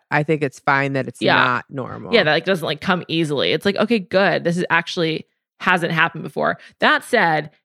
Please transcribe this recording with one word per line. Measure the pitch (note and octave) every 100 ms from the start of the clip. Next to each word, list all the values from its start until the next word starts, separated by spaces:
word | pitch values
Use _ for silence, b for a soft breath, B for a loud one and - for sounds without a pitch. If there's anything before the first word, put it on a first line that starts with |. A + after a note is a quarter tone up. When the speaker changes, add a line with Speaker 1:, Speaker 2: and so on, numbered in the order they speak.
| -
Speaker 1:
I | D3+
think | D3+ D3+
it's | C#3+ -
fine | - C#3 C#3
that | C3+ B2
it's | -
Speaker 2:
Yeah. | G#3 D#3+
Speaker 1:
not | B2+ B2 -
normal. | C3+ A2+ A2+ A2
Speaker 2:
Yeah, | A3
that, | D3+
like, | D3+ E3
doesn't, | F#3 D3+
like, | D3+
come | G3 F3+ -
easily. | D#3+ D3+ C3+ F2
It's | D#3 G3+
like, | G3
"Okay, | G#3+ A#3
good. | F3 F#3 G3 D3
This | D#3+ E3+
is | -
actually | E3 - F#3 D#3+ D#3 - _ _ -
hasn't | F#3+ F3+ D#3+
happened | D#3+ E3 D#3+
before." | D3 D3 D3+ F3 B -
That | B3 D4 -
said, | A3+ E3+ D#3 D3+ -